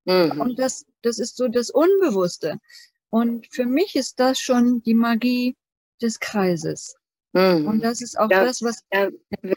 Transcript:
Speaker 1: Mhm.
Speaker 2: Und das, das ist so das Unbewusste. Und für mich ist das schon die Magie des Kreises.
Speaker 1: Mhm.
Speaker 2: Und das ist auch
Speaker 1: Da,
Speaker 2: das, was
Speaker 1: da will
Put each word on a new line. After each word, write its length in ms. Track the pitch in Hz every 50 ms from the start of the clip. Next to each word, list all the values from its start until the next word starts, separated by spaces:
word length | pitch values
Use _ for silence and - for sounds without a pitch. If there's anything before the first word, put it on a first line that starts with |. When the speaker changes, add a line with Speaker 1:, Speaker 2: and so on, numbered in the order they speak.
| _
Speaker 1:
Mhm. 340 | - 185 185 175 156 139 147
Speaker 2:
Und 180 | 196 247 247 -
das, 280 | 262 262 - - - _ _ _
das 180 | - 233 233 233
ist 160 | 285 233 -
so 140 | - 247 247
das 200 | 220 240 233 -
Unbewusste. 920 | - 277 311 349 403 392 381 311 208 190 180 175 - - - 160 156 208 - _ - - - _ _ _ _ _
Und 360 | - 226 233 233 233 233 226 -
für 140 | - - 247
mich 320 | 240 254 294 381 415 - 285
ist 240 | 247 - - -
das 180 | 254 262 262 -
schon 420 | - - 254 247 240 247 247 233 -
die 120 | 226 226
Magie 640 | 226 233 233 233 220 233 247 247 247 247 247 254 _ _ _ _ _ _ _ _ _
des 200 | - 233 220 -
Kreises. 760 | - - - 214 190 185 175 160 160 160 151 151 - - - _ _ _ _ _ _ _ -
Speaker 1:
Mhm. 340 | 180 185 190 180 165 151 156
Speaker 2:
Und 160 | 220 220 220
das 180 | 226 240 240
ist 160 | 240 233 - -
auch 120 | 214 214
Speaker 1:
Da, 160 | 185 190 214
Speaker 2:
das, 160 | 247 254 -
was 220 | 220 233 226 - - _
Speaker 1:
da 200 | - 196 202 196 - - _ _ - -
will 140 | - 190 185